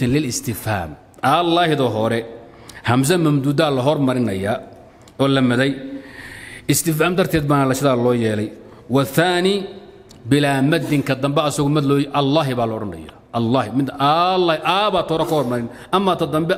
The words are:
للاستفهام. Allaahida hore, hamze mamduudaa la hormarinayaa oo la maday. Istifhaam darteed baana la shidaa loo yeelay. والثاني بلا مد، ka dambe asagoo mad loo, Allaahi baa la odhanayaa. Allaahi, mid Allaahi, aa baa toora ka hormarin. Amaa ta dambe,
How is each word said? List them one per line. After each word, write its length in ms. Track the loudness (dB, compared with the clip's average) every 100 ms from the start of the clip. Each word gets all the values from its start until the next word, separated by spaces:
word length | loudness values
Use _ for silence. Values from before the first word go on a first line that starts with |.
| 0
للاستفهام. 840 | 0 0 -4 -6 -6 -4 -4 -4 -12 -20 -4 0
Allaahida 560 | 2 2 2 2 2 0
hore, 320 | 0 0 -2 -4 -14 -20 -20 -20 -6 0
hamze 300 | 2 2 2
mamduudaa 520 | 2 2 0 0 0
la 80 | 2
hormarinayaa 800 | 0 2 0 0 -2 -2 -2 -4 -8 -20 -20 -20 -10 -2
oo 80 | 2
la 140 | 4
maday. 320 | 2 2 0 -2 -8 -12 -14 -18 -18 -18 -18 -6 -2
Istifhaam 480 | 0 0 0 0 0
darteed 320 | 0 0 2
baana 160 | 2 2
la 80 |
shidaa 220 | 2 0 2
loo 180 | 2
yeelay. 340 | 2 0 0 -4 -8 -20 -18 -2
والثاني 720 | 0 2 0 2 2 0 0 -4 -14 -20 -20 -20 -12 0
بلا 340 | 2 2 2
مد، 400 | 2 2 0 0
ka 120 | 0 -2
dambe 240 | 0 0
asagoo 260 | 0 0 0
mad 160 | 2
loo, 140 | 2 2 0
Allaahi 400 | 0 2 2 0
baa 120 | 0 -2
la 80 |
odhanayaa. 400 | -4 -8 -10 -14 -20 -8
Allaahi, 360 | -2 0 0 0
mid 140 | -2 -2 0
Allaahi, 600 | 2 2 2 2 0 0
aa 280 | 0 0 0
baa 120 | 0
toora 220 | 0 -2 0
ka 80 |
hormarin. 340 | 0 0 -2 -6 -12 -2
Amaa 240 | 0 2
ta 120 | 0 -2
dambe, 280 | -2 -2